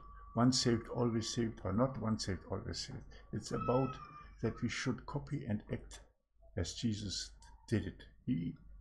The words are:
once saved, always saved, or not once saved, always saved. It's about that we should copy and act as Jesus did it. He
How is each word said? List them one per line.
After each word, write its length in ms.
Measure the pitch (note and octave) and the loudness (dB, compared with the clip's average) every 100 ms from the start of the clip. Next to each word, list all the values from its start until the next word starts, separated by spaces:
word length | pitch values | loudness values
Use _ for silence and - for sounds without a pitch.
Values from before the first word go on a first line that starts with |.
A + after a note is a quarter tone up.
| - - - - | -14 -16 -6 6
once 240 | A#2+ B2+ | 6 8
saved, 280 | B2 A#2 - | 6 4 2
always 460 | A#2+ A#2+ A2+ G#2+ | 2 2 2 0
saved, 280 | - A2+ - | 0 0 0
or 100 | - | 0
not 260 | G2 C3 C3+ | 4 4 2
once 260 | G#2+ A2 - | 0 0 0
saved, 200 | F2+ - | -2 -2
always 340 | G2+ F#2+ E2+ - | -4 -4 -6 -6
saved. 180 | G#2+ - - - | -8 -10 -14 -8
It's 200 | G#2+ - | -6 -4
about 440 | A#2 G#2+ B2+ C3+ - - - - - | -2 2 4 4 -2 -12 -16 -16 -4
that 200 | A#2 - | -2 0
we 80 | A#2+ | -2
should 360 | - - A#2+ - | 0 0 -2 -2
copy 400 | C#3+ C#3 C#3+ - | -6 -2 -4 0
and 180 | G#2 - | -2 0
act 300 | A2+ - - - _ _ _ - - | -6 -6 -16 -18 _ _ _ -8 -2
as 160 | F2 | -2
Jesus 580 | - A#2 G#2 G#2 - - - - - - | 0 0 0 -2 -4 -6 -12 -20 -20 0
did 180 | G#2+ F2 | 0 0
it. 180 | - - - - | -6 -16 -10 -2
He 300 | E2 E2+ - - - | 0 0 -4 -12 -18